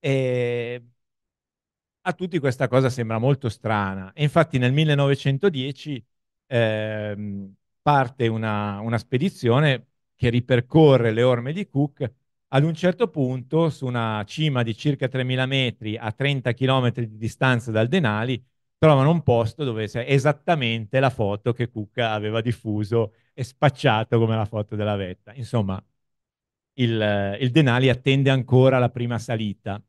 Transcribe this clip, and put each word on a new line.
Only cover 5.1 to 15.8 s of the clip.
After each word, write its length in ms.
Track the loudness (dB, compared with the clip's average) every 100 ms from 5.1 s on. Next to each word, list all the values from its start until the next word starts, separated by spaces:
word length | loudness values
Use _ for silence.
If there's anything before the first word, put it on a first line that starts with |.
| 0 0 0 0 -2 -8 -10 -10 -12 _ _ _ _ _
ehm, 1080 | 0 0 0 -4 -6 -6 -8 -8 -10 -12 -18 _ _
parte 440 | 0 2 0 0 -2
una, 520 | 0 -4 -4 -4 -6
una 180 | -4 -4
spedizione 880 | -2 -2 -2 -2 2 4 4 0 _ _ _
che 160 | _ 0
ripercorre 840 | 0 2 0 4 6 8 8 4
le 100 | 2
orme 300 | 2 2 -2
di 160 | -8 -4
Cook. 420 | -2 -2 _ -10 _ _ _ _
Ad 160 | 0
un 100 | 0
certo 340 | 0 -2 0 -2
punto, 600 | -2 -2 -4 -4 -2 0
su 160 | -2 -6
una 380 | -4 -2 -4 -6
cima 360 | -4 -2 0
di 120 | -2 -2
circa 320 | -2 -2 -4
tremila 380 | -4 -2 -2 0
metri, 500 | 0 0 -4